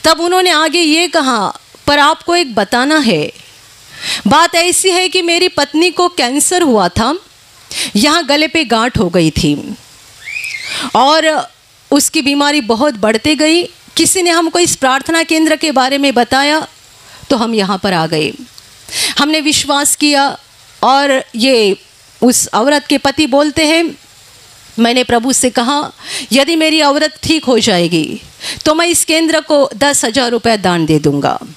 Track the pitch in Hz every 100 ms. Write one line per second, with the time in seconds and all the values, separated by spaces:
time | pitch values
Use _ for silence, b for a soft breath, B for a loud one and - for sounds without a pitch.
0 | 311 320 339 370 370 311 320 349 320 320
1 | 359 330 262 233 185 - - - - 285
2 | 285 320 - 349 294 202 196 240 269 311
3 | 240 165 147 - - - - - - B
4 | B B 202 294 339 339 349 349 381 359
5 | 370 370 339 339 359 - 285 302 359 302
6 | 349 349 240 277 - 359 320 220 175 -
7 | 233 349 - - - - - B 269 202
8 | 285 330 269 294 311 330 247 226 240 -
9 | 180 180 160 - 160 143 - - - -
10 | - - - - - - B B 254 214
11 | 269 320 311 294 - _ _ _ _ 285
12 | 285 320 269 285 285 294 214 220 302 220
13 | 214 226 302 294 302 339 349 - - -
14 | 330 381 349 330 330 349 349 - 262 262
15 | 262 330 320 320 320 311 320 262 262 277
16 | 277 233 233 269 285 311 - - - -
17 | B B - 254 233 220 190 190 202 175
18 | 160 160 156 - 247 - - - - B
19 | B - 285 311 294 - 269 285 285 -
20 | 294 277 277 - _ - - - 220 269
21 | 277 262 - 233 262 247 208 190 - _
22 | - - 240 240 - 302 277 294 - 277
23 | 277 269 302 277 302 311 302 330 330 -
24 | - - - - - - - - 233 254
25 | 247 240 247 247 247 254 233 285 302 -
26 | B B 254 247 277 330 311 311 294 285
27 | 302 - - 311 247 240 233 180 170 170
28 | - - - - B B 311 311 339 330
29 | - 320 330 311 302 294 269 208 285 277
30 | 254 226 240 233 233 214 185 175 156 156
31 | 147 143 135 - -